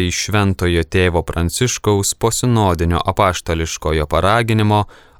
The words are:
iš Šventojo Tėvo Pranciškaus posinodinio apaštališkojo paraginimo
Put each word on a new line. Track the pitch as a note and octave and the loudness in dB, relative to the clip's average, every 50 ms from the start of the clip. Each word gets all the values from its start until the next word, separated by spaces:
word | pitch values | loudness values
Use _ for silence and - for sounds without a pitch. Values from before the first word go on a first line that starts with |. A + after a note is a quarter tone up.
| F#2 F2 | 0 0
iš | E2+ - - - | -2 -4 -4 -2
Šventojo | F#2+ G#2+ G2+ G2 F#2 - F#2 F2+ F2 E2+ E2 | 0 2 2 2 0 0 0 0 0 0 0
Tėvo | - - F#2+ F2+ F2+ E2 E2+ E2 - | 0 0 2 2 2 2 0 -2 -2
Pranciškaus | - E2+ E2+ E2+ - - B2+ A#2+ - - - G#2+ G#2 G2 G2 - - | -2 -2 -2 -2 -2 -2 -2 -2 -2 -2 0 0 0 0 0 -2 -2
posinodinio | - - A2+ A2 - - B2+ A#2+ A2+ G#2+ F#2+ F2 D#2+ E2+ E2+ E2+ D#2+ - | -2 -2 -2 0 0 0 2 2 2 2 2 2 0 0 0 0 0 -2
apaštališkojo | - F#2+ - G#2 F#2+ F2 - - - E2+ E2 D#2+ D#2+ - - - D#2 D#2 D#2+ D2+ D2 | -2 0 2 2 0 0 -2 -4 -4 -4 -4 -4 -4 -6 -6 -4 -2 -2 -2 -2 0
paraginimo | D2+ D#2 E2+ F#2+ G#2+ A#2 A#2 A2 A2 A2 G#2+ G#2 G#2+ G#2 G2+ - - - - - _ | 0 0 2 2 2 0 0 0 0 0 2 2 2 0 0 -2 -8 -16 -20 -20 _